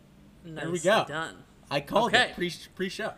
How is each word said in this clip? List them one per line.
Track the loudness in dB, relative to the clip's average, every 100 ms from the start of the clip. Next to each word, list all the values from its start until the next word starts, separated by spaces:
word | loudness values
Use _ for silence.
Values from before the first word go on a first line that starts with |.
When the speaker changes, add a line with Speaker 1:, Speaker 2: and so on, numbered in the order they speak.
| _ -20 -20 -20
Speaker 1:
there | -14 -8 -4
we |
Speaker 2:
nicely | 0 4
Speaker 1:
go. | 4 2
Speaker 2:
done. | -4 -8 -10 -20 -20 -6
Speaker 1:
I | -4
called | 0 2 4
Speaker 2:
Okay. | 4 4
Speaker 1:
it | 0
pre-, | -6 -6 -14
pre-show. | -6 -6 -4 -8